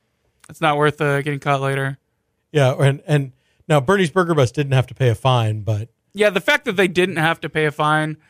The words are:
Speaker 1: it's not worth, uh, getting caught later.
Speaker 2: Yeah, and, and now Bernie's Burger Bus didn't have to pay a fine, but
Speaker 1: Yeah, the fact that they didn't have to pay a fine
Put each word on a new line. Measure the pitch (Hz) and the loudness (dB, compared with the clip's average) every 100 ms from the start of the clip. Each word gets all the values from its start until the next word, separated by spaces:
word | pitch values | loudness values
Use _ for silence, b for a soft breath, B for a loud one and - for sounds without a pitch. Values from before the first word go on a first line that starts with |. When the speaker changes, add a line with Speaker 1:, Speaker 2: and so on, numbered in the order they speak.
| _ _ _ _ - | _ _ _ _ -20
Speaker 1:
it's | 160 | -4
not | 160 147 | -2 2
worth, | 151 143 | 0 0
uh, | 151 143 | -2 -2
getting | 143 143 | -4 -6
caught | 147 139 | -2 -2
later. | 135 135 135 135 _ _ _ _ _ | -2 -4 -4 -8 _ _ _ _ _
Speaker 2:
Yeah, | 151 131 | 0 2
and, | 135 139 139 - | 2 0 0 0
and | 147 139 - _ _ - | -2 -2 -10 _ _ 0
now | 151 | 0
Bernie's | 123 196 175 | 2 2 2
Burger | 185 170 | 0 2
Bus | 156 127 | 2 2
didn't | - 139 | 0 0
have | 131 127 | 0 0
to | |
pay | - 127 | 0 0
a | |
fine, | 110 135 127 110 107 | 0 0 0 0 -4
but | 101 104 113 _ _ | -4 -6 -6 _ _
Speaker 1:
Yeah, | 196 208 | 0 0
the | 185 | 2
fact | - 285 269 | 0 0 0
that | 190 | 0
they | 185 | 0
didn't | 170 196 156 | 2 0 0
have | 160 165 | 0 -2
to | 156 | -4
pay | 156 | -4
a | 156 | -2
fine | 143 151 156 156 151 b | 0 0 0 -2 -8 b